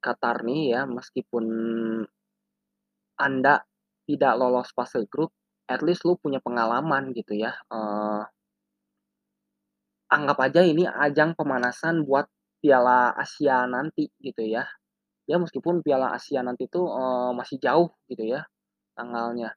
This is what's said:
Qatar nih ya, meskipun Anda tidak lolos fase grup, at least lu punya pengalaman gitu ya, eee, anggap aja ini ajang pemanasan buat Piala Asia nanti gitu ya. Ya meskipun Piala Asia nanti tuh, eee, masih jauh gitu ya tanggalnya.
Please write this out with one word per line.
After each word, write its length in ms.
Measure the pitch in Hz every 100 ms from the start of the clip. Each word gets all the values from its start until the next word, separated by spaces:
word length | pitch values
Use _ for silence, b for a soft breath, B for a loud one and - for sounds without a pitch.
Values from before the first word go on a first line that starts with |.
Qatar 400 | - 117 123 117
nih 300 | 117 143 147 120
ya, 60 | 135
meskipun 560 | 123 - - - 120 113 113 113 113 113 113 110 _ _ _ _ _ _ _ _ _ _ - 139
Anda 280 | 135 135 147 - _ _ _ -
tidak 240 | 143 135 117
lolos 280 | 127 123 120 -
fase 220 | 120 127 104
grup, 200 | - 165 _ _ _ -
at 80 | - 151
least 160 | 175 165
lu 60 | 180
punya 140 | 151 135 123
pengalaman 580 | 120 113 120 156 139 135 117
gitu 160 | - 104
ya, 80 | 110 - -
eee, 480 | 113 107 104 107 104 107 _ _ _ _ _ _ _ _ _ _ _ _ _ _ _ _ _ _ 143
anggap 220 | 143 143 131
aja 160 | 160 180
ini 120 | 156 180 117 147
ajang 260 | 143 156 165
pemanasan 560 | 151 131 123 123 160 165 143
buat 180 | 135 147 _ _ _
Piala 480 | 147 131 123 123 120 -
Asia 340 | 123 - 143 127 127
nanti 400 | 123 151 - 147 _
gitu 200 | 135 - 110 113
ya. 80 | 131 - _ _ _ _ -
Ya 80 | 170
meskipun 320 | 170 135 165 175 151
Piala 220 | 131 131 123
Asia 240 | - 139 123
nanti 180 | 123 127 175
tuh, 100 | 180 120
eee, 320 | 131 127 123 120
masih 180 | 123 135 135
jauh 240 | 143 170 _ _
gitu 120 | 117 110 131
ya 60 | 170 _ _ _ _ -
tanggalnya. 520 | 120 120 117 120 113